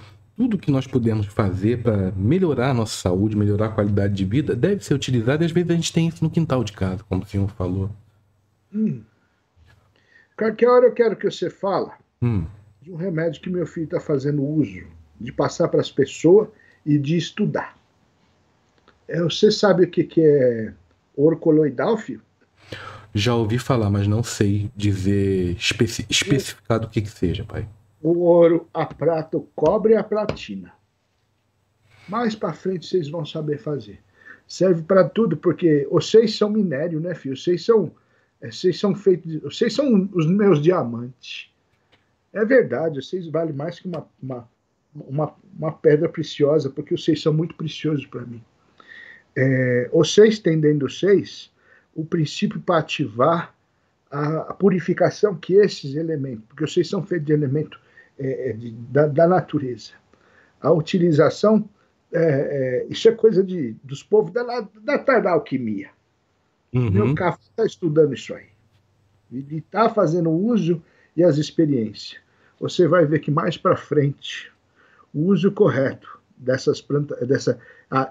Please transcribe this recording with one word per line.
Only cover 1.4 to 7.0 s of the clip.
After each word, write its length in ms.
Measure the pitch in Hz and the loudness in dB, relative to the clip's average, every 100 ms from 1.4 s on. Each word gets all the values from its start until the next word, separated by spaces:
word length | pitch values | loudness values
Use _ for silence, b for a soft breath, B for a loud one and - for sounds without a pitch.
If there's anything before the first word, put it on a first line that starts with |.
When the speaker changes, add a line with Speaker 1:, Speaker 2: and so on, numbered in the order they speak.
| 101 90 104 120 | -2 0 0 0
Speaker 1:
pra 280 | 120 101 92 95 | 0 0 -2 0
melhorar 540 | 104 185 175 120 131 | 0 2 2 0 0
a 40 | |
nossa 200 | 120 110 - | 0 -2 -2
saúde, 400 | 92 92 107 107 | 0 2 0 2
melhorar 300 | 104 101 110 | 0 0 0
a 40 | |
qualidade 420 | 107 104 101 101 | 0 0 2 0
de 100 | 98 | 0
vida, 320 | 95 127 135 110 | 0 0 0 0
deve 260 | 135 202 | 0 -2
ser 120 | - | -2
utilizado, 480 | 143 - 127 113 151 | -2 0 0 0 0
e 40 | 170 | 0
às 60 | |
vezes 180 | 175 170 | 0 0
a 40 | |
gente 180 | 170 156 | 0 0
tem 160 | 170 165 | 0 -2
isso 160 | - | -2
no 60 | 160 | -2
quintal 340 | 165 160 131 | 0 0 0
de 80 | 104 | -2
casa, 320 | - 95 92 | -4 -4 -4